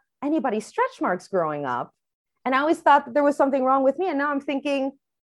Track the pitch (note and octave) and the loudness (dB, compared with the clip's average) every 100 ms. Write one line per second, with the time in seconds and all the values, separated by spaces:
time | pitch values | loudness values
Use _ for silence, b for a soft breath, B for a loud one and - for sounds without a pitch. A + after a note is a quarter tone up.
0 | _ - C#4+ D#4 B3 G#3+ - - B4+ - | _ -8 -2 -2 -2 -4 -6 -4 -4 -2
1 | C4+ F3+ - F#3 D#3 D3 C#3 B2 C3 _ | -4 -4 -2 -2 -2 -4 -4 -4 -6 _
2 | _ _ _ _ B3+ C4 D4+ E4 D#4 C#4+ | _ _ _ _ -2 0 0 2 4 4
3 | C#4+ C4 C#4+ C#4+ C#4 C4 C4 C4+ C4 C4+ | 4 0 2 2 0 2 2 2 2 0
4 | F#4 C#4 D4 C#4 C#4 C#4 D4 C#4 C4+ - | -2 -2 -2 -4 -4 -6 -2 -2 -4 -8
5 | _ _ | _ _